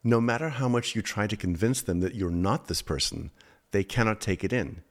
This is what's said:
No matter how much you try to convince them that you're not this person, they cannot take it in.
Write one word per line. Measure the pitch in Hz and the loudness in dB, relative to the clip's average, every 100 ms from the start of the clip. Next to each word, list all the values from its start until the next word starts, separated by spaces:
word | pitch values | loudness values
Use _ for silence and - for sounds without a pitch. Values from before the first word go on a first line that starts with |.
No | 117 117 | 4 4
matter | 117 117 160 | 4 0 -2
how | 131 127 | 0 2
much | 123 - | 2 0
you | 113 | -4
try | - - 104 | -4 -2 -2
to | 107 | 0
convince | 92 85 113 131 | -2 2 2 0
them | - 87 | 0 0
that | 92 | 0
you're | 110 90 | 0 0
not | 87 92 143 - | 2 2 0 -2
this | - | -6
person, | - 69 - - 78 _ - _ _ | -2 -2 -2 -4 -10 _ -20 _ _
they | 101 | -2
cannot | 95 123 110 107 | 0 2 2 2
take | - 92 | -2 -2
it | 95 | 0
in. | 120 76 85 - | -2 -2 -8 -18